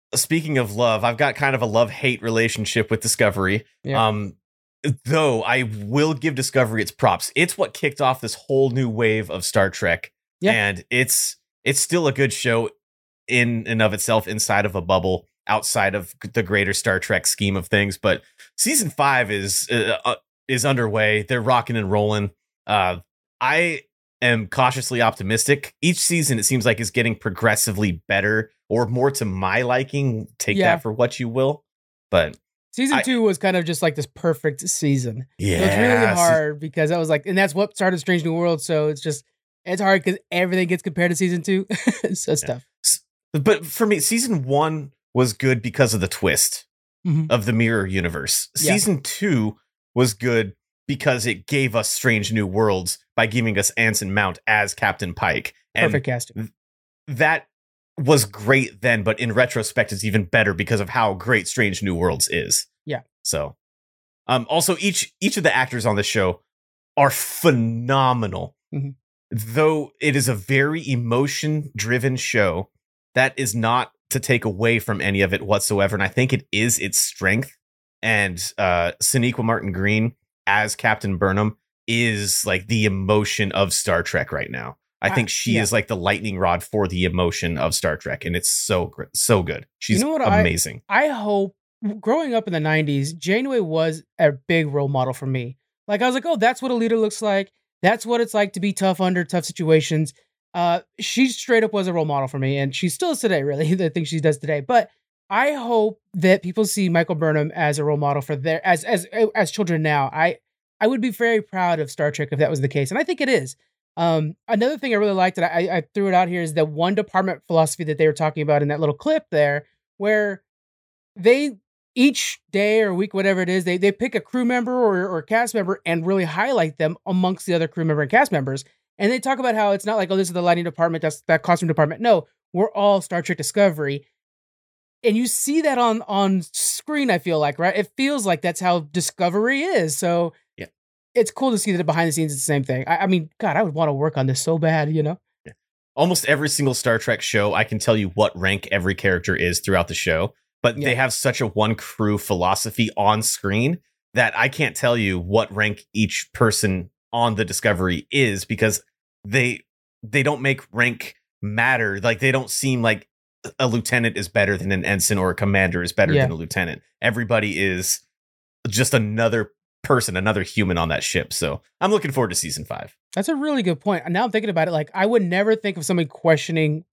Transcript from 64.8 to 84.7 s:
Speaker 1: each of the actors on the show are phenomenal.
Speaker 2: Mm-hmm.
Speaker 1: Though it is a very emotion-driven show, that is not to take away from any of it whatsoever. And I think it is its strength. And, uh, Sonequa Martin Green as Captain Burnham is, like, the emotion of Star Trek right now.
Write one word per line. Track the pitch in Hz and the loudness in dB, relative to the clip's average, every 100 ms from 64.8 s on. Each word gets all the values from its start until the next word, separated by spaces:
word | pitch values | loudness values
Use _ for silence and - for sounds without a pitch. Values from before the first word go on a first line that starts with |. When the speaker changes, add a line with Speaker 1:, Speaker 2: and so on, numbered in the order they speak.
| 196 180 - _ | -2 -2 -6 _
Speaker 1:
each | 190 208 | -4 0
of | |
the | 156 110 | 0 2
actors | 131 123 110 | -2 -2 -2
on | 104 | 0
the | |
show | 101 107 92 87 _ _ _ _ _ - | 0 0 0 -2 _ _ _ _ _ 2
are | 139 - - - 170 127 113 | 2 2 -8 0 2 2 0
phenomenal. | 117 120 135 127 123 104 92 87 _ _ | -2 0 2 2 2 -2 -4 -8 _ _
Speaker 2:
Mm-hmm. | 143 139 135 _ _ _ | -8 -8 -10 _ _ _
Speaker 1:
Though | 110 110 123 156 156 135 _ | -8 -4 2 2 2 -4 _
it | 147 135 | 0 2
is | 120 | 0
a | 104 | -2
very | 92 135 143 160 127 | 0 2 2 -2 -2
emotion-driven | 123 117 120 139 - 151 151 147 107 110 123 131 127 | -2 0 0 0 -2 -2 -2 -4 -8 -2 0 0 -2
show, | - 113 98 82 - _ _ _ _ 127 | -2 2 2 0 -8 _ _ _ _ 0
that | 131 - | 0 0
is | 123 117 | -4 0
not | 113 123 113 _ _ | 0 0 -2 _ _
to | 131 | -6
take | - 120 113 | 0 0 0
away | 92 117 113 | 0 0 0
from | - 101 | -2 -2
any | 95 98 | 0 2
of | 95 | 2
it | 98 | 0
whatsoever. | 95 101 - 98 98 101 | 0 0 2 2 2 2
And | |
I | 98 | -2
think | - 127 | 0 0
it | 113 - | 0 -2
is | 101 117 - | -2 0 0
its | 98 - | -2 -2
strength. | - - 95 110 139 _ _ _ _ _ | -2 0 0 0 -2 _ _ _ _ _
And, | 110 107 98 85 - - | 0 2 0 -2 -8 -2
uh, | 95 87 85 - | 0 2 0 -2
Sonequa | - 127 120 120 | -2 2 0 0
Martin | 113 113 98 | -2 -2 -2
Green | 90 101 110 113 - _ _ - | -2 0 2 0 -4 _ _ 0
as | 101 107 - | 0 0 0
Captain | 113 107 101 90 | 0 0 -2 0
Burnham | 98 98 107 - _ _ - | 0 2 0 -2 _ _ -4
is, | 117 117 104 101 - 104 | 0 0 0 -2 -2 0
like, | 92 107 | -2 0
the | 113 107 | 0 2
emotion | 95 95 107 101 - 98 | 0 2 2 2 -2 -2
of | - 98 | 0 0
Star | - - 85 | 0 0 -2
Trek | - 78 - | 0 -4 -4
right | 71 - | -6 -8
now. | 62 58 | -8 -12